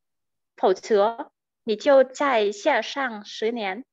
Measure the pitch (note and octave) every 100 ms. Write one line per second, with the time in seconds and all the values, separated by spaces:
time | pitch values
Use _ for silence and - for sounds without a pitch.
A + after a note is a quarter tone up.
0 | _ _ _ _ _ - A3+ F#3+ - G#3
1 | G#3 A#3 D4+ _ _ _ - G#3 D4 C4+
2 | C4 - C#4+ A#3 G#3 G#3 D#4 B3 - C#4+
3 | C4 G#3+ G#3 - A3 A#3+ G3 G3+ -